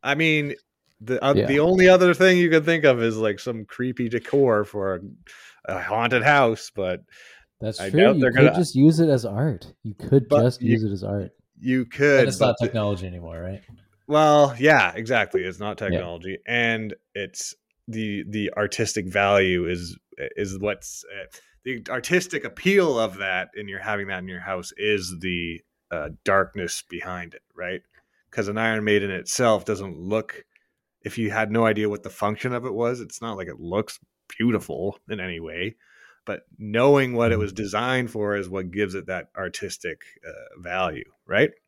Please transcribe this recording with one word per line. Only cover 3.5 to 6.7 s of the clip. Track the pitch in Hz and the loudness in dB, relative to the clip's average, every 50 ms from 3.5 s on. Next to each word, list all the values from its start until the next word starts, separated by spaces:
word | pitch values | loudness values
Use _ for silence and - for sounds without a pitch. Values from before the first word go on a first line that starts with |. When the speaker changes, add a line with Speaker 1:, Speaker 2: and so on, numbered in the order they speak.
| 120 113 107 | -8 -8 -10
Speaker 1:
creepy | _ - - 123 127 123 - 123 117 | _ -8 -6 -4 -4 -2 -4 -4 -2
decor | 113 117 - - - 143 139 127 113 104 104 | -2 -4 -4 0 2 4 4 6 4 2 2
for | 98 - 104 98 98 95 | -2 -4 -4 -2 -2 -4
a, | 90 95 98 - _ _ - - - - - - _ _ - 95 | -4 -6 -12 -18 _ _ -20 -20 -20 -20 -20 -20 _ _ -8 -6
a | 92 | -6
haunted | - - 104 110 117 120 127 123 110 | -4 -4 -2 0 0 2 2 4 4
house, | 143 147 143 135 117 113 - - - | 6 6 6 6 4 2 -2 -6 -14